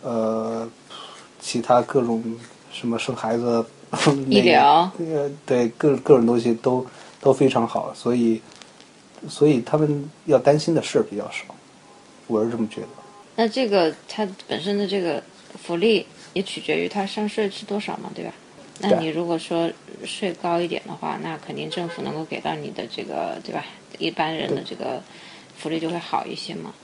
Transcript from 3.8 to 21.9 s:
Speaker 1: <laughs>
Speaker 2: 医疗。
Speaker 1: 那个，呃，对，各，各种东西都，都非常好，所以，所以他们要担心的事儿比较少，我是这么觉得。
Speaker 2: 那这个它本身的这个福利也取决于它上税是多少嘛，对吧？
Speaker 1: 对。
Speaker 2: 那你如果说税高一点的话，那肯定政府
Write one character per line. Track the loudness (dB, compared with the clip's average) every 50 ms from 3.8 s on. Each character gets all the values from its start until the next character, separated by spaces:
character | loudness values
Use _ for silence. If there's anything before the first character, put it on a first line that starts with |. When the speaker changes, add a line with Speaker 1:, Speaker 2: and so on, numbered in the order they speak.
| -14 -8
Speaker 1:
<laughs> | -4 2 2 4 4 2 0 4
Speaker 2:
医 | 4 6
疗。 | 6 8 6 8 8 8 8 6 6 2 -2 -6
Speaker 1:
那 | -6
个， | -2 -2 -2
呃， | -2 -2 -4 -8 -2
对， | 0 2 2 2 0 0 2
各， | 2 2 2 2
各 | 8 8 8
种 | 8 8
东 | 6 4 4
西 | 4 2 0
都， | 2 2 0 0 0 -2 -6 -14 -18 -20 -20 -20 0
都 | 4 4
非 | 6 6 6 4
常 | 4 4 0 2
好， | -2 -4 -4 -4 -10
所 | -6 -2 0 0
以， | 2 4 2 2 0 -4 -14 -20 -20 -20 -20 -20 -20 -20 -20 -20 -20 -20 -20 -20 -16 -16 -14
所 | 0 2 4 4
以 | 4 4
他 | 0 0 0 2
们 | 2 2 0 -2 -4 -10 -14 -16 -2
要 | 2 2 4
担 | 6 6 4 4
心 | 4 2 2
的 | 2
事 | 0 2 2 0
儿 | 0
比 | 2 -2
较 | -8 -8
少， | -8 -10 -12 -14 -14 -18 -20 -20 -20 -20 -20 -20 -20 -20 -20 -20 -20 -20 -20 -6
我 | -2 0 2 2
是 | 0
这 | 0 -2
么 | -4 -4
觉 | -4 -10
得。 | -12 -12 -14 -20 -20 -20 -20 -20 -20 -14 -2
Speaker 2:
那 | 0 0 0
这 | 2 0 0 2
个 | 4 4 4 4 0 -2 -14 -14
它 | -6 -4 -4 -4 -4 -12 -8 -6
本 | -6 -4
身 | -2 -2 -2 0
的 | 0 0
这 | -2 -2
个 | -2 -2 -2 -4 -6 -10 -20 -20 -20 -20 -20 -20 -8
福 | -6 -4
利 | 2 4 4 4 4 0 -4 -16 -20 -20 -8 -6
也 | -6
取 | -6 -6 -8 -10
决 | -4 -2 -2 -2
于 | -2 -2
它 | -2 -4 -4
上 | -4 -4 -4 -4 -4
税 | -2 -2 -4 -4
是 | -4 -8 -10
多 | -6 -6 -6
少 | -4 -6 -8 -8
嘛， | -10 -12 -12
对 | -10 -12
吧？ | -12 -12 -16 -20 -20 -20 -20 -20 -20 -16 -6
Speaker 1:
对。 | 2 2
Speaker 2:
那 | 2 4
你 | 2 -2
如 | -2 -2 -2 -2
果 | -2 -4
说 | -2 -2 -2 0 0 -2 -4 -8 -18 -20 -18 -16 -12
税 | -12 -8 -4 -4 -4 -4 -4
高 | -2 0 0 0
一 | 0 -2
点 | -4 -6 -8 -10
的 | -12
话， | -8 -6 -6 -6 -6
那 | -6 -8 -10 -10 -10
肯 | -10 -10
定 | -8 -8 -8
政 | -6 -6 -6
府 | -6